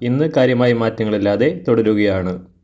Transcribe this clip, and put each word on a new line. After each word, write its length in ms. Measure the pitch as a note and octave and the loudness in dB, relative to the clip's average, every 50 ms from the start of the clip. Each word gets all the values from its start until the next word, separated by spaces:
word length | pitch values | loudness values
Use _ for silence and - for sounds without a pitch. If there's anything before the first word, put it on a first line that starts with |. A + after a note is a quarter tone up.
ഇന്ന് 280 | B2 A#2+ B2+ C#3+ D#3+ D#3 D#3 | -4 -2 -2 0 -2 0 2
കാര്യമായ 360 | C#3 B2+ C3 B2 A#2+ B2 A#2+ A#2 | 2 2 2 2 2 2 2 2
മാറ്റങ്ങളില്ലാതെ 880 | A#2 A2+ A2 A2+ - A2 G#2+ G#2+ G2+ G2+ G2+ G2+ G2+ B2+ D#3 F#3 E3+ - | 2 0 -2 -2 -2 -2 -2 -2 0 0 0 0 2 0 0 -2 -4 -2
തുടരുകയാണ്. 760 | C3 A#2 - A2 A2 G#2+ G#2 G#2 G2+ F#2+ F#2+ F2+ F#2 F#2 F#2 - - _ _ | 0 0 2 2 2 2 2 2 0 0 0 -2 -4 -6 -8 -12 -18 _ _